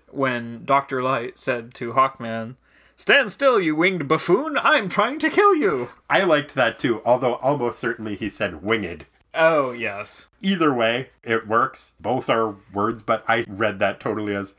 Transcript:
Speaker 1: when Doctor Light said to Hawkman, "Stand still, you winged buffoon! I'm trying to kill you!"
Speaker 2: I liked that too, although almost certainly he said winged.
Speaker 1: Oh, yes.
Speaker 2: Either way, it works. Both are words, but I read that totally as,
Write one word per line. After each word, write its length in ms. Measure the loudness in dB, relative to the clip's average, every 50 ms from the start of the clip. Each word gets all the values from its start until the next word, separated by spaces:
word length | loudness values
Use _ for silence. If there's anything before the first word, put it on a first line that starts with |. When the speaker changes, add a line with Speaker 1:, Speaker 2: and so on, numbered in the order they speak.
| _ _
Speaker 1:
when 520 | -6 -4 -2 -2 -2 -4 -6 -8 -12 -10 -2
Doctor 380 | 0 0 0 0 -2 -4 -4 -2
Light 340 | -2 -2 -4 -6 -8 -12
said 360 | -8 -6 -4 -4 -4 -6 -10 -12
to 160 | -10 -8 -2 0
Hawkman, 640 | 2 2 2 0 -6 -8 -6 -6 -6 -8 -10 -12 -16 _ _ _ _ _ _ _
"Stand 340 | -6 0 4 4 4 4 0
still, 280 | -2 2 2 4 4 4
you 160 | 2 2 2
winged 320 | 2 2 2 0 0 0
buffoon! 500 | 0 0 0 2 2 2 2 2 -2 -4
I'm 300 | 0 2 2 2 2 0
trying 320 | 0 0 0 0 0 0 -2
to 100 | -2 0
kill 240 | 4 4 6 6 4
you!" 340 | 4 2 2 0 0 -4 -6 -10 -16 _ 0
Speaker 2:
I 140 | 2 2 4
liked 320 | 4 2 2 2 -2 0
that 240 | 0 2 2 0 0
too, 220 | 0 0 0 0 2
although 300 | 2 2 2 2 0 -2
almost 440 | 0 0 0 0 0 -2 -4 -4 -4
certainly 360 | -4 -6 -6 -6 -8 -8 -6
he 140 | -6 -6 -8
said 340 | -4 -4 -6 -6 -6 -6 -2
winged. 420 | -2 0 0 -2 -6 -8 -12 -16 -20 _ _ _ _ 0
Speaker 1:
Oh, 340 | 2 4 4 4 2 0 -2
yes. 560 | -4 -6 -6 -6 -6 -8 -12 -14 -16 -18 -20 -20 _ _
Speaker 2:
Either 320 | -2 -2 0 2 2 2 4
way, 360 | 2 2 2 0 -2 -4 -10 _ _
it 240 | -4 -2 -2 -2 0
works. 460 | 0 2 2 2 0 -2 -10 -20 -20 _ _
Both 300 | -4 -2 -2 -2 0 0
are 260 | 2 2 2 0 -4 -8 _ -8 -2
words, 280 | 0 0 0 -2 -2
but 240 | -2 -2 -2 0 0
I 160 | 0 0 0 -2 -4
read 300 | -4 -2 -2 -2 0 0
that 200 | 0 0 0 -2
totally 340 | -4 -4 -4 -4 -4 -4 -4
as, 200 | -4 -6 -8 -12